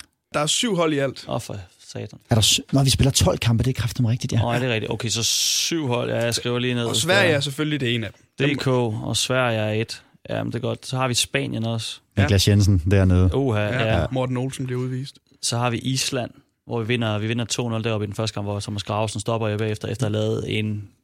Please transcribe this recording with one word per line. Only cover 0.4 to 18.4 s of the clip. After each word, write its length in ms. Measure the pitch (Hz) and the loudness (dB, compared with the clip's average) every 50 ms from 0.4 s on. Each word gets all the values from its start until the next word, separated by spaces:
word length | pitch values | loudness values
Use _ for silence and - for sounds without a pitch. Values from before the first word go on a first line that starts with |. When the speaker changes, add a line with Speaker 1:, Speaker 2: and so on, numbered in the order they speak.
| 151 | 0
Speaker 1:
syv 300 | 151 - - - 240 190 | 0 0 0 0 0 2
hold 180 | 170 170 156 147 | 2 2 2 2
i 40 | |
alt. 280 | 139 139 135 - - - - | 0 0 -2 -4 -8 -8 -6
Speaker 2:
Åh, 120 | 135 127 | -6 -6
for 140 | - - 104 101 90 - _ _ - - | -6 -8 -10 -12 -12 -16 _ _ -20 -14
Satan. 280 | - 113 107 104 - - - _ | -12 -10 -10 -10 -14 -18 -4 _
Speaker 3:
Er 60 | 120 | 2
der 60 | 110 | 4
s-, 180 | 101 - - - - - | 4 4 2 0 0 0
nå, 120 | - 135 139 | 2 4 4
vi 60 | 135 | 4
spiller 220 | - - 123 139 | 4 4 4 4
tolv 260 | - - - - - | 4 4 4 2 2
kampe, 260 | 143 - 120 117 110 120 | 2 2 2 2 4 2
det 140 | 131 127 | 0 0
er 40 | - | 0
kraftedeme 280 | - 120 - - 123 110 | -2 -4 -2 0 0 0
rigtigt, 240 | 120 - - - - | 0 0 -2 -2 0
ja. 80 | 117 | 0
Speaker 2:
Nå, 100 | 117 120 | 2 2
er 80 | 120 120 | 0 0
det 100 | 131 127 | 0 0
rigtigt? 220 | 113 110 104 - | 0 -2 -2 -4
Okay, 180 | - 104 - 110 | -4 -4 -2 -4
så 140 | - 117 113 | -2 -2 0
syv 640 | - - - - - - - - - 170 165 151 | 0 0 0 0 0 0 0 0 0 -2 -2 0
hold. 220 | 123 120 120 120 117 | 0 0 0 0 -2
Ja, 140 | 117 117 117 | 0 0 0
jeg 120 | 117 113 | 0 -2
skriver 240 | - - 123 123 123 | -2 -2 -2 -2 0
lige 140 | 123 123 123 | 0 0 0
ned. 120 | 120 117 | 0 0
Speaker 1:
Og 100 | 113 - | 0 0
Sverige 360 | - - 165 185 202 190 170 151 | 0 2 2 4 4 4 4 4
er 60 | 143 | 2
selvfølgelig 400 | 135 143 135 156 151 151 151 139 | 0 -2 -4 -4 -2 -2 -2 0
det 160 | 135 117 120 | 0 0 0
ene 100 | 117 107 | -2 -4
af 40 | 95 - _ _ _ _ - | -6 -10 _ _ _ _ -2
dem. 100 | 139 147 | 0 0
Speaker 2:
D 100 | 143 - | 0 0
K 80 | - | 0
og 500 | 135 127 123 120 113 107 117 131 131 113 | 2 2 2 2 0 -2 -4 -4 -2 -2
Sverige 400 | - - - 127 131 127 120 113 110 | -2 0 0 0 0 2 2 0 0
er 220 | 107 107 107 110 | 0 0 0 -2
et. 200 | 117 - - - - _ _ _ _ - | -2 -4 -8 -14 -16 _ _ _ _ -6
Jamen, 220 | 113 110 110 113 | -6 -4 -4 -4
det 60 | - | -4
er 40 | 117 | -4
godt. 240 | 120 113 113 - - | -4 -4 -6 -6 -6
Så 100 | - 131 | -6 -2
har 100 | 127 131 | -2 -2
vi 60 | 127 120 | 0 0
Spanien 520 | - - - - 139 139 120 123 113 113 | -2 -2 0 -2 -2 -2 -2 -4 -4 -2
også. 340 | 117 117 113 113 - - - _ _ _ | -2 -2 -4 -6 -8 -10 -14 _ _ _
Speaker 3:
Niklas 300 | - 98 - 101 95 - | 2 4 4 4 4 6
Jensen 360 | 107 101 101 98 98 101 87 - 95 | 6 6 6 6 6 4 4 4 4
dernede. 440 | 101 98 95 92 90 90 92 90 - | 4 6 6 6 6 6 6 4 4
Speaker 2:
Uha, 240 | 131 139 131 107 104 | 2 0 0 0 0
Speaker 1:
Ja, 400 | 104 104 123 127 - 110 110 - | 0 -2 -2 -2 0 2 2 0
Speaker 2:
ja. 60 | 151 - | 0 0
Speaker 1:
Morten 260 | 127 131 127 127 127 | -2 -4 -2 -2 -2
Olsen 280 | 123 131 135 - - 131 | -4 -4 -4 -6 -6 -6
bliver 160 | 127 127 123 | -6 -4 -4
udvist. 380 | 127 127 127 127 139 - - - _ _ _ _ | -4 -4 -6 -6 -8 -10 -14 -20 _ _ _ _
Speaker 2:
Så 160 | - - 120 | -4 -2 -2
har 120 | 117 123 123 | 0 0 0
vi 80 | 117 | -2
Island, 540 | 120 127 127 131 131 - - 139 127 113 - - - _ _ _ _ _ | -2 -2 -2 -2 0 -2 -2 -2 -4 -4 -6 -10 -18 _ _ _ _ _
hvor 140 | - 120 117 | -6 -4 -4
vi 60 | 110 | 0
vinder, 300 | 107 123 120 117 110 107 | 0 0 0 0 0 0
vi 100 | 104 107 | 0 -2
vinder 180 | 110 117 120 113 | -2 -2 -2 -2
to 240 | - - - 123 117 | -4 -4 -4 -2 -2
nul 140 | 113 113 107 | -2 -2 -2
deroppe 200 | 117 110 104 107 | -2 -2 -2 -4
i 40 | |
den 80 | 101 101 | -4 -4
første 180 | - 110 107 - | -4 -4 -4 -4
kamp, 120 | 107 | -4